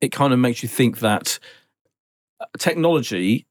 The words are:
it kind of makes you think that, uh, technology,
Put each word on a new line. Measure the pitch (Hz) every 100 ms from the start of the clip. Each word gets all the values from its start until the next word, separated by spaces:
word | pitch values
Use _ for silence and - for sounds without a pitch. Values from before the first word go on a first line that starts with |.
it | 139
kind | - 139
of | 127
makes | 127 120
you | 117
think | - 123 -
that, | 110 104 - - - - _ _ _ _ _ _ _ _
uh, | - -
technology, | - 165 165 160 120 98 90 117 -